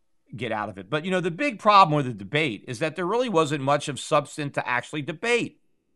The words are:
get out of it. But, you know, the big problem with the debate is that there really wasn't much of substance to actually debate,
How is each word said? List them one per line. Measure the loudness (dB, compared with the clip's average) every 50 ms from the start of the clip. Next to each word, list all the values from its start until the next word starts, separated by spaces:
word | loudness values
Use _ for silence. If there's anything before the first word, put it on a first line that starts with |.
| _ _ _ _ _ _ -12
get | -10 -6 -4
out | -4 -4 -4 -6
of | -8 -12
it. | -8 -6
But, | -6 -4 -2
you | -2
know, | -2 -2
the | -2 -2
big | -4 -2 -4 -4 -4 0
problem | 4 6 8 8 8 8 6
with | 2 0
the | -2 -6
debate | -8 -8 -2 0 0 0 0 -2 -6 -8
is | -10 -6 -4
that | -4 -4 -4
there | -4 -4
really | -2 0 0 0 2
wasn't | 2 2 2 2 0 -2
much | 2 0 0 0 0 -6
of | -8 -8
substance | -4 0 0 0 0 -2 -8 -8 -8 -4 -6
to | -6 -4
actually | -2 -2 -2 -4 -4 -8 -8
debate, | -6 -8 -8 -6 -2 0 0 0 0 -4 -8 _ _ _ _ _ _ _ _